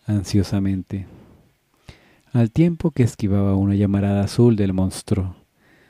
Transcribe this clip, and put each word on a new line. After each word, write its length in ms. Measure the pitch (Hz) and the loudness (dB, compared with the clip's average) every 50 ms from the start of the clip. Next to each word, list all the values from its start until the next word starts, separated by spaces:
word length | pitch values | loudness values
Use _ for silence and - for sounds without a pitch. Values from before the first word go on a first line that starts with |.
| _ | _
ansiosamente, 1000 | - 107 101 90 - - 104 92 - 104 101 98 98 98 92 90 - 101 98 90 - - - - - _ _ _ _ _ _ _ _ _ _ _ - - _ _ _ _ _ _ _ - | -4 -2 -2 -2 0 0 0 0 0 -2 -2 -2 -2 -2 -4 -6 -8 -10 -10 -10 -12 -18 -20 -20 -20 _ _ _ _ _ _ _ _ _ _ _ -20 -20 _ _ _ _ _ _ _ 0
al 160 | 123 117 107 | 0 0 2
tiempo 400 | - 160 165 175 165 - - 165 | 2 2 2 2 0 -2 -4 -2
que 140 | - - 120 | 0 0 0
esquivaba 520 | 113 - - 110 95 98 101 98 98 98 | 0 0 -4 -2 -2 0 0 0 0 0
una 180 | 98 98 101 101 | 2 2 2 2
llamarada 480 | 101 104 98 101 98 98 101 101 101 | 2 2 2 2 0 0 0 0 0
azul 320 | 98 98 - - 120 120 113 | -2 0 2 2 4 4 4
del 200 | 104 101 95 92 | 2 0 0 0
monstruo. 600 | 92 95 95 - - - - 101 95 92 92 - - _ _ _ _ _ _ _ _ _ _ | 0 -2 -2 -4 -8 -6 -4 -4 -4 -4 -6 -8 -14 _ _ _ _ _ _ _ _ _ _